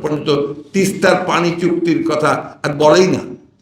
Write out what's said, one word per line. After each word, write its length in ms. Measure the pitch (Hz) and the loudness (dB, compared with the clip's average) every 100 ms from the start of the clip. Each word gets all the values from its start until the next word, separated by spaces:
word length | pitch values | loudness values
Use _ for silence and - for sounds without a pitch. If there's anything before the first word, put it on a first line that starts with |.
পর্যন্ত 260 | 151 147 147 143 - - - | -4 -4 -2 -2 -2 -8 -4
তিস্তার 440 | 190 185 - 185 170 165 | 0 0 2 2 2 0
পানি 240 | 160 175 170 | 0 0 -2
চুক্তির 400 | 170 - 165 143 160 | -2 0 0 0 0
কথা 200 | 151 147 131 - - | 0 0 -2 -6 -8
আর 100 | 143 143 | -6 2
বলেই 240 | 151 180 185 | 4 6 4
না। 160 | 135 - - _ _ | 0 -6 -16 _ _